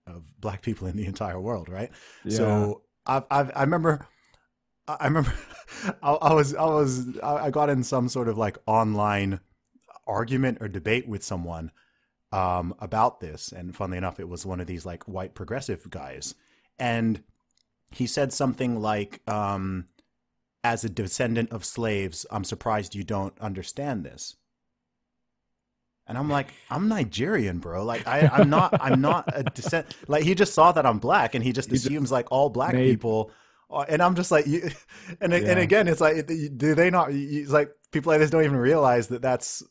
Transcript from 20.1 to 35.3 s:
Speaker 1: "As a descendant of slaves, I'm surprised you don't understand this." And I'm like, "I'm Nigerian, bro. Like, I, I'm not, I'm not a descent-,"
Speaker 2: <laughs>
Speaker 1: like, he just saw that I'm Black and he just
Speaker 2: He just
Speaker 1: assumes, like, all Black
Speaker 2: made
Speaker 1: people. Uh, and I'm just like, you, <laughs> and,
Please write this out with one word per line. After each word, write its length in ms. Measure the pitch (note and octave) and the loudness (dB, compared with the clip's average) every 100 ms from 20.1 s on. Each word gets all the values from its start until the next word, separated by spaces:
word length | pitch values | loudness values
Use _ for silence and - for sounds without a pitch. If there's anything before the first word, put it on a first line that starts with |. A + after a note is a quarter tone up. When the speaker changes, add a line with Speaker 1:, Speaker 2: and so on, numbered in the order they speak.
| _ _ _ _ _ | _ _ _ _ _
Speaker 1:
"As 180 | A#2+ A#2 | -2 -2
a 40 | A2+ | -4
descendant 640 | F#2+ F#2+ - B2 A#2 A2+ | -4 -4 -2 0 0 -2
of 140 | A2+ - | -6 -8
slaves, 580 | - A2+ G2+ F#2+ E2 - | -4 -2 -2 -4 -8 -8
I'm 140 | G#2+ | -8
surprised 500 | F#2+ - A#2 G#2+ F#2+ | -6 -6 -2 -2 -4
you 100 | G2+ | -8
don't 340 | F#2 G#2 F#2+ - | -6 -4 -4 -8
understand 640 | G#2+ F#2+ F2+ - C#3+ A2+ C#2 | -10 -8 -10 -8 -6 -6 -8
this." 300 | B1+ - - _ _ _ _ _ _ _ _ _ _ _ _ _ _ _ _ - | -14 -16 -18 _ _ _ _ _ _ _ _ _ _ _ _ _ _ _ _ -10
And 120 | A#2+ | -6
I'm 100 | D3 | -2
like, 200 | C#3+ C#3 - - | -2 -2 -10 -8
"I'm 180 | D3 G#3 | -2 0
Nigerian, 720 | G#3+ A2+ G2 D3+ G#3 G2+ F2 | 0 -2 -2 0 0 0 -2
bro. 260 | E2+ F2+ | -6 -6
Like, 220 | A2 A#2 A2 | -4 -4 -2
I, 200 | C#3 D#3 | 4 6
I'm 180 | C#3 C#3+ | 6 6
not, 240 | D#3 F#3 - | 6 4 2
I'm 200 | C3 B2+ | 2 2
not 280 | C#3+ E3+ - | 4 2 -2
a 100 | C#3 | -4
descent-," 500 | C3+ - - E3 - - | -4 -4 -2 -2 -4 -12
Speaker 2:
<laughs> 80 | - | -2
Speaker 1:
like, 160 | D3+ | 0
he 100 | D#3 | 2
just 180 | F#3 G3 | 2 4
saw 180 | - E3 | 6 6
that 120 | D#3+ | 8
I'm 140 | C3+ G#2+ | 4 2
Black 360 | A#2+ F#3+ A#2+ | 2 2 2
and 100 | B2+ | 0
he 80 | B2 | -2
just 160 | B2 - | -2 0
Speaker 2:
He 80 | B2+ | 0
just 100 | B2+ | 0
Speaker 1:
assumes, 240 | D3 B2+ | -2 0
like, 220 | C3 A#2+ | 0 0
all 180 | B2+ C#3+ | 2 2
Black 240 | A2+ D3+ | 0 0
Speaker 2:
made 140 | B2+ C3 | 4 4
Speaker 1:
people. 400 | A2+ A#2 A2 G#2+ - _ _ - | 4 2 0 -2 -8 _ _ -10
Uh, 140 | C#3+ C#3+ | -6 -2
and 140 | D#3 | 2
I'm 120 | F3 | 2
just 160 | F3 F3+ | 2 2
like, 160 | D#3 C#3+ | 2 4
you, 220 | E3 E3+ - - | 0 -2 -10 -16
<laughs> 260 | - - E3+ | -20 -18 -6
and, 120 | F#3 | 0